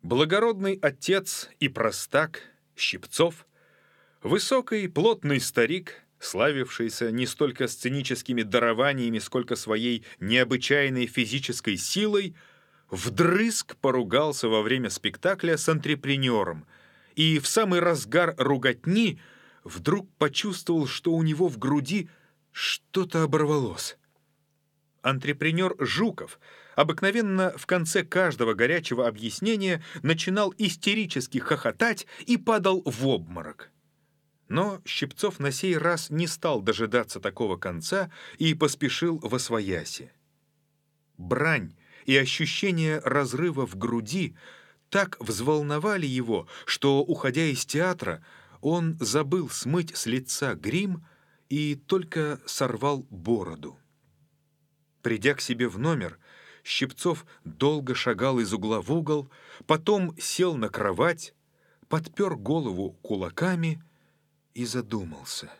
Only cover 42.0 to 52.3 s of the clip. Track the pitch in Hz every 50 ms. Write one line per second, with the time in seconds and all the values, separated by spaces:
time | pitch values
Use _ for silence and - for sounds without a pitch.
42 | - - 135 135 135 135 - - 160 156 - - - 202 180 165 160 156 156 151
43 | 139 131 123 143 143 120 110 127 165 180 151 135 131 104 90 95 - 113 113 117
44 | 110 104 139 190 175 - - - - - - - - _ _ _ _ _ - 196
45 | 196 175 - - 110 98 113 95 117 139 156 151 147 143 147 151 151 214 208 190
46 | 165 139 127 127 123 113 110 92 - - - - - - - - - 139 139 135
47 | 147 - 165 - - 135 127 147 165 156 151 135 - - - 147 175 185 180 170
48 | - 101 82 80 - - - - - - - - - 143 165 175 165 160 160 -
49 | 123 104 107 151 156 139 160 185 165 120 - - - 120 151 180 165 160 - -
50 | - 113 117 131 127 - - - 143 131 107 80 76 101 123 175 202 196 180 165
51 | - - _ _ _ _ _ _ _ _ 139 147 151 147 147 143 - _ 196 190
52 | 180 165 - 165 156 151